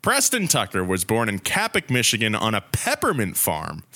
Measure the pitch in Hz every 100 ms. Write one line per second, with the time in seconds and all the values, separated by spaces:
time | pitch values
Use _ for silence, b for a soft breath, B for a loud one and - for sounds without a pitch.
0 | - 269 - 247 180 139 101 95 92 92
1 | 87 113 110 101 - 190 220 202 - 123
2 | 117 110 110 107 110 107 - - - 294
3 | 294 151 98 - - 78 80 - -